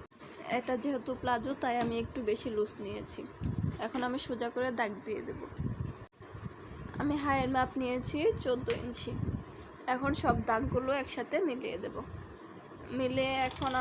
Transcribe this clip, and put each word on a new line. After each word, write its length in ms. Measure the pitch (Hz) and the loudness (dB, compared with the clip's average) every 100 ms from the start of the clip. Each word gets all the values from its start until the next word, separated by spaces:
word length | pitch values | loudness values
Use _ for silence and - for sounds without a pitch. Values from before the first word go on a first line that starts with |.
| - - - - - 247 | -16 -16 -16 -10 -2 -2
এটা 160 | 240 247 | 0 0
যেহেতু 300 | 285 262 269 254 | 2 0 0 -2
প্লাজো, 300 | 254 240 233 277 | 2 2 2 0
তাই 140 | 262 240 | 2 2
আমি 120 | 233 233 | 2 0
একটু 160 | 226 262 214 | -2 -2 0
বেশি 200 | 214 247 214 | 0 2 0
লুজ 160 | 214 - 202 | 0 -2 -6
নিয়েছি। 380 | 208 - - - - - - - - 226 | -6 -6 -8 -8 -4 -2 0 0 0 -2
এখন 160 | 254 247 | 0 2
আমি 120 | 262 - | 0 0
সোজা 220 | 233 240 240 | 0 0 0
করে 140 | 254 240 | 0 2
দাগ 120 | 220 196 220 | 0 -2 -4
দিয়ে 160 | 202 - | -4 -4
দেব। 120 | - - - - - - - - - - - - - - - - - | -6 -8 -4 -2 -2 -4 -6 -14 -18 -16 -10 -10 -10 -14 -12 -8 -2
আমি 140 | 294 294 | 0 2
হাইয়ের 260 | 285 269 254 262 | 4 4 4 4
মাপ 160 | 254 277 | 2 2
নিয়েছি 380 | 247 254 247 294 392 - | 0 0 0 2 2 2
চোদ্দো 280 | 262 247 - 233 | 2 2 2 -2
ইঞ্চি। 280 | 247 233 - - - - - - - - - | -2 -4 -4 -2 0 -2 -4 -12 -14 -6 0
এখন 180 | 254 277 311 | 2 2 4
সব 140 | 294 240 226 | 4 4 4
দাগগুলো 420 | 226 269 247 262 277 | 4 4 2 4 2
একসাথে 340 | 262 - 240 302 349 | 0 -4 0 2 2
মিলিয়ে 300 | 247 - 175 | 2 -2 -4
দেব। 120 | 202 - - - - - - - - - - 247 | -4 -6 -8 -10 -12 -14 -16 -16 -16 -14 -6 0
মিলিয়ে 360 | 254 262 262 269 262 | 2 4 4 4 4
এখন 240 | - 277 254 | 4 2 4